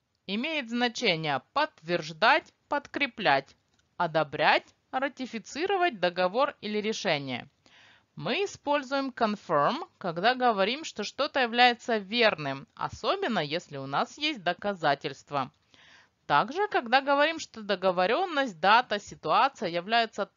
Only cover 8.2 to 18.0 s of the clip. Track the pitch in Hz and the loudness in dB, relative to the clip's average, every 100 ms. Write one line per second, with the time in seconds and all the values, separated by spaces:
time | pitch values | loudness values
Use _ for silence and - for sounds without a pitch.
8.2 | 151 302 403 - - 294 254 277 269 - | -4 -2 -2 -6 -2 -2 0 -4 -4 -2
9.2 | 220 208 - 151 151 262 359 _ 190 165 | -2 -2 0 2 2 0 -6 _ -8 0
10.2 | 214 254 247 202 190 269 320 - 202 - | 0 2 2 2 0 0 -8 -10 -10 -4
11.2 | 294 294 247 233 247 233 - 226 190 240 | -4 0 -2 4 4 4 -2 -4 -2 2
12.2 | 220 165 147 135 - - 147 - 427 392 | 4 2 -4 -6 -10 -10 -8 -6 -4 -2
13.2 | 381 208 151 160 - 139 135 143 220 - | -2 -2 -2 -4 -6 -10 -4 -2 -4 -4
14.2 | 302 269 170 175 202 190 156 147 151 135 | -4 -2 -4 -4 -6 -2 0 0 -2 -10
15.2 | - 143 127 - _ _ - - _ _ | -6 -6 -6 -10 _ _ -20 -20 _ _
16.2 | - 147 202 320 415 381 240 262 277 277 | 2 2 2 -2 0 0 2 2 4 4
17.2 | 302 330 - 220 202 190 190 180 | 2 0 -8 -12 -4 0 2 2